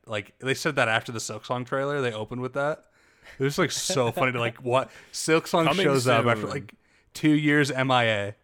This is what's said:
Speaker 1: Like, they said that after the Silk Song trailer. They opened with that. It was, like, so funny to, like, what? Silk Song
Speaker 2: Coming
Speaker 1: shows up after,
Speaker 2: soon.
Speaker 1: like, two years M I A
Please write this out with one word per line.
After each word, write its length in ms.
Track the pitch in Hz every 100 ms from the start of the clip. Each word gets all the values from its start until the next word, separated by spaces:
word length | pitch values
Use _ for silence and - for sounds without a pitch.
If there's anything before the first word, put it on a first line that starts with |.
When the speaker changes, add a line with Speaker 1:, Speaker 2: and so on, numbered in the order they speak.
| -
Speaker 1:
Like, 280 | 104 101 _
they 120 | 127
said 220 | 135 170 139
that 120 | 117
after 240 | 113 123
the 80 | 110
Silk 240 | - 107 -
Song 180 | 123
trailer. 360 | 120 139 139 143
They 100 | 127
opened 300 | 110 107 123
with 100 | 127
that. 300 | 139 143 156 _ _ _ _ - -
It 60 |
was, 140 | 135 143
like, 120 | 156
so 400 | - - 160 117
funny 200 | - 131
to, 80 | 123
like, 160 | 117 -
what? 320 | 127 127 127 - -
Silk 340 | - - 160 -
Song 200 | 180 160
Speaker 2:
Coming 180 | 170
Speaker 1:
shows 220 | 175 135 123
up 200 | 117 117
after, 160 | 110
Speaker 2:
soon. 80 | 104
Speaker 1:
like, 240 | 143 101 - _ _ _
two 160 | - 156
years 380 | 151 147 147 139
M 200 | 131 131
I 140 | 127
A 300 | 113 107 101 -